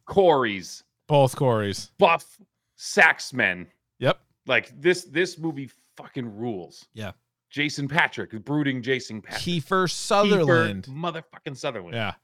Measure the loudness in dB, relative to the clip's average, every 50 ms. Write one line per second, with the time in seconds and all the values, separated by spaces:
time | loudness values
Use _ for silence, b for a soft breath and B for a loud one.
0 | _ -2 2 6 6 6 6 6 4 2 -2 -4 -8 -12 -16 -18 -20 _ _ _
1 | _ 2 4 6 6 4 4 2 2 2 2 2 0 -2 -4 -6 -8 -10 _ 2
2 | 4 4 4 2 -2 _ _ _ _ _ _ _ _ _ _ -14 -12 -2 2 4
3 | 4 4 4 2 -4 -8 -4 -2 0 0 -2 -4 -8 -16 _ _ _ _ _ -2
4 | -2 -2 -2 -2 _ _ _ _ _ -2 0 0 0 -2 -6 -2 0 2 2 0
5 | -2 -6 -2 -2 -2 -2 -4 -6 -6 -6 -6 -8 -10 -14 _ _ _ _ _ -20
6 | -18 -12 -10 -10 -10 -8 -8 -8 -6 -6 -6 -8 -10 -14 -18 -20 -20 _ -16 -12
7 | -12 -12 -12 _ _ _ _ _ _ _ -4 -4 -4 -4 -4 -6 -6 -2 2 2
8 | 2 2 0 -6 -10 -8 -10 -10 -6 -4 -2 0 0 0 -2 -2 -2 -2 -4 -4
9 | -4 -8 -12 -14 -12 -10 -10 -6 -4 -4 -4 -4 -2 0 0 0 0 0 -2 -4
10 | -2 0 2 4 4 4 4 4 4 4 4 4 2 0 -2 -6 -10 -12 -10 -8
11 | -8 -8 -8 -8 -12 _ -18 -16 -14 -12 -10 -8 -8 -6 -6 -8 -10 -8 -6 -6
12 | -4 -6 -6 -10